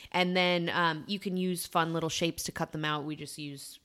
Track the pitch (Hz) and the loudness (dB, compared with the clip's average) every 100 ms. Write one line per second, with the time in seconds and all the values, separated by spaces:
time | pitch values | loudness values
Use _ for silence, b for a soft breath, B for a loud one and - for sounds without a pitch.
0 | B 180 180 180 180 175 170 175 170 156 | B 2 4 4 4 4 2 2 2 0
1 | 151 202 202 185 185 175 - 180 165 165 | -4 -4 -2 0 0 0 0 2 2 2
2 | 160 - 170 160 - - 165 156 151 151 | 0 0 0 0 -6 -4 -4 -2 -2 -2
3 | 147 151 147 - 147 143 - - | -4 -8 -10 -10 -10 -10 -14 -18